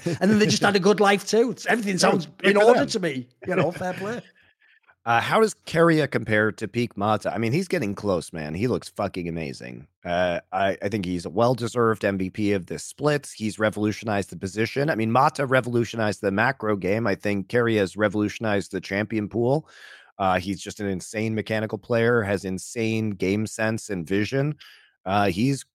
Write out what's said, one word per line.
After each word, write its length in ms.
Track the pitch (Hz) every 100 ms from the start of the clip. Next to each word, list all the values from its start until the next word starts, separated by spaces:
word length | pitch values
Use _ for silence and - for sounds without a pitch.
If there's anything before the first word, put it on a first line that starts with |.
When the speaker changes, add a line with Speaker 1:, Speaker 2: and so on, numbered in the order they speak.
| 175 156
Speaker 1:
and 100 | 185
then 80 | 214
they 80 | 214
just 160 | 208
had 140 | 208 196
a 40 |
good 200 | 180 208
life 260 | 202 208 -
too. 260 | 214 254
It's, 120 | 190 -
everything 280 | 220 202 180
Speaker 2:
Yeah, 40 |
Speaker 1:
sounds 260 | 185 196 160
Speaker 2:
good 240 | - 190
Speaker 1:
in 60 | 202
Speaker 2:
for 40 | 214
Speaker 1:
order 140 | 247
Speaker 2:
them. 80 | -
Speaker 1:
to 100 | 220
me. 280 | 185 131 123 _ 185
You 100 | 180
know, 160 | 170
fair 220 | 175 185 180
play. 260 | 190 233 -
Speaker 2:
<laughs> 60 | _ _ _ _ _ _ _ 117
Uh, 140 | 117
how 180 | 110 180
does 160 | 220 - -
Keria 440 | - 170 156 143
compare 400 | 120 110 107 107
to 140 | - 104
peak 300 | 117 120 -
Mata? 340 | 101 107 92
I 60 | 82
mean, 160 | 113
he's 160 | 147 190
getting 260 | 180 107 95
close, 380 | 104 90 -
man. 220 | 80 76 80
He 140 | 123
looks 200 | 92 -
fucking 400 | - 101 92 85
amazing. 580 | 85 76 64 60 60 71 _
Uh, 380 | 90 87 90 87 -
I, 280 | 92 98 92
I 80 | 101
think 160 | 107 90
he's 220 | 90 87
a 20 |
well-deserved 760 | 85 117 127 117 123 113 107 104
M 100 | 98
V 140 | 92
P 220 | - 104 101
of 100 | 85
this 200 | 78 -
split. 460 | - 147 147 - -
He's 220 | 110 95
revolutionized 720 | 107 101 107 101 110 101 92
the 80 | 85
position. 500 | 95 98 113 131 143
I 60 | 107
mean, 180 | 113
Mata 320 | 120 147 - 139
revolutionized 800 | 131 123 120 113 117 107 98
the 80 | 101
macro 440 | 98 120 135 107 104
game. 320 | 87 107 117
I 100 | 95
think 320 | 107 101 95
Keria 320 | 123 117 110
has 180 | 95 95
revolutionized 720 | 107 107 104 - 113 101 90
the 80 | 95
champion 480 | - 98 104 110 104
pool. 400 | 110 120 147 - - - - - -
Uh, 200 | 95 92
he's 180 | 87 92
just 220 | 101 -
an 60 | 101
insane 460 | 92 - 110 110 110
mechanical 420 | 101 110 107 107
player, 460 | - 117 117 120
has 240 | 101 101 95
insane 640 | 92 - 120 110 110 110
game 360 | 95 92 104 107
sense 440 | - 110 110 -
and 160 | 95 78
vision. 460 | 98 104 135 143 151 - - _ _ 92
Uh, 220 | 101 101
he's 380 | 90 127 139 -